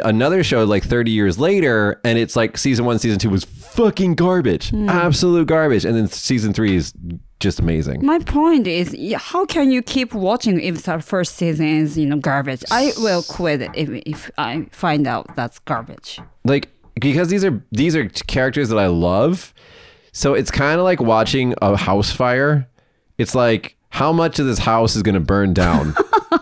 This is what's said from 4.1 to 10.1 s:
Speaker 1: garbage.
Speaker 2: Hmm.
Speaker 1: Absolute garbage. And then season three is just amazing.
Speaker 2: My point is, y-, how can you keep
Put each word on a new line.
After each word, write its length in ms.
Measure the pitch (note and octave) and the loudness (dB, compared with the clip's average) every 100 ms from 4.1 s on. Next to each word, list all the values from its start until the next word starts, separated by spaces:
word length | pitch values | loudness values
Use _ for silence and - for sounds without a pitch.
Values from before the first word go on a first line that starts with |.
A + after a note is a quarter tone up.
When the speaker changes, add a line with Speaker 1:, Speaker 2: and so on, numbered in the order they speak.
| D#3+ | 2
Speaker 1:
garbage. 540 | F3 F#3 C3 E2 - | 2 2 2 0 -2
Speaker 2:
Hmm. 180 | A3 G#3 | -2 0
Speaker 1:
Absolute 560 | F#3 F3 D3 F3+ F3 D#3 | 2 2 2 2 2 2
garbage. 360 | D#3+ D#3 A2+ E2 | 2 2 2 2
And 100 | A2+ | 0
then 100 | G#2 | -2
season 440 | - - B2+ G#2+ | -4 -4 -2 0
three 220 | G2+ A2 F#2 | 0 2 0
is 160 | D2+ - F2 D3 - - | -2 -8 -12 -12 -14 -6
just 200 | G3+ - | -4 0
amazing. 440 | E3+ D#3+ C#3 - | 0 0 -2 -2
Speaker 2:
My 140 | C#4 E4 | 0 0
point 480 | - - D#4+ D#4+ F#3+ | 0 2 4 2 2
is, 280 | E3+ F3 - | -2 -4 -6
y-, 180 | F3+ G#3+ | -6 -6
how 280 | - E4+ F#4 | -6 -4 -2
can 240 | E4 C#4 | 0 2
you 100 | B3+ | 2
keep 300 | A#3+ C4+ B3 | 0 -4 -4